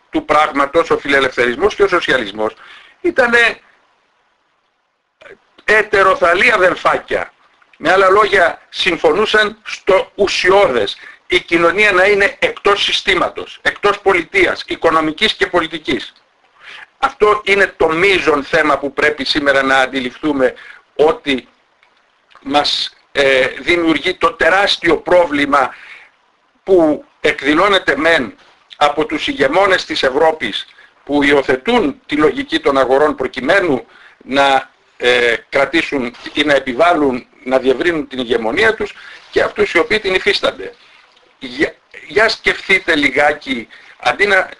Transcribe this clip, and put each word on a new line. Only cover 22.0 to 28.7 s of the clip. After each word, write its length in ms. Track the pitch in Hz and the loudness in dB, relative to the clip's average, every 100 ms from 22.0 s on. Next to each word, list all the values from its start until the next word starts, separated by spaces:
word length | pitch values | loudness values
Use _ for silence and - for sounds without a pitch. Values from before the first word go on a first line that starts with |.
| _ _ _ - | _ _ _ -18
μας, 560 | 135 147 139 - - - _ | -4 -2 0 -4 -8 -14 _
ε, 340 | - 139 135 131 | -2 2 2 0
δημιουργεί 680 | - 135 175 165 165 180 | -2 -2 0 0 0 -2
το 180 | - 170 | -2 -2
τεράστιο 640 | 165 165 190 196 - 170 151 | 0 0 2 0 -2 0 -2
πρόβλημα 800 | - 180 165 143 143 139 123 - - - - _ _ _ _ _ | 2 2 2 0 0 0 0 -4 -20 -20 -20 _ _ _ _ _
που 400 | - 185 156 147 - _ | 0 4 4 0 -6 _
εκδηλώνεται 760 | 151 147 135 151 202 190 175 139 | -4 -2 0 2 2 2 0 0
μεν 380 | 160 160 110 - _ _ _ | 2 0 -2 -10 _ _ _